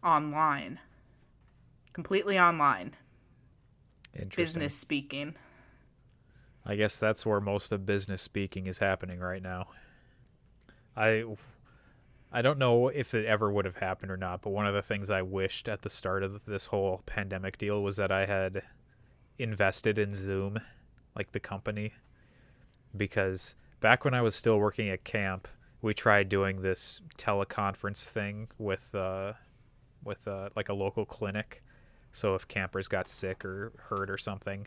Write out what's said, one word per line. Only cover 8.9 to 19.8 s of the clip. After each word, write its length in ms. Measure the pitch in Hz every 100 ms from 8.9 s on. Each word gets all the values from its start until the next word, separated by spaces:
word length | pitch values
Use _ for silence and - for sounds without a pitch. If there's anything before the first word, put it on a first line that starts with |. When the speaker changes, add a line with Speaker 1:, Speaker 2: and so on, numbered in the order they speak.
| 95 92 87
Speaker 2:
right 220 | 90 92
now. 260 | 92 92 92 - - - - _ - _ _ _ _ - _ -
I, 280 | 110 110 117 107 - - - - - _ - - -
I 100 | 120
don't 160 | 127 143
know 300 | 127 120 127
if 260 | 139 123
it 100 | 117
ever 280 | 110 107 107
would 140 | 101 98
have 100 | -
happened 340 | 95 92 95
or 60 | 92
not, 260 | 92 90
but 80 | 104
one 160 | 98 104
of 80 |
the 80 | 101
things 280 | - 104 101
I 120 | 95
wished 460 | 92 95 95 - -
at 140 | 104
the 80 | 98
start 320 | - 92 95
of 220 | 98 101 -
this 200 | 101 -
whole 360 | 101 98 95 -
pandemic 520 | - 98 95 95 -
deal 240 | 101 104
was 160 | 101 101
that 120 | 95
I 160 | 95 98
had 360 | 98 95 95 - - - - - - _ -
invested 600 | 117 104 98 -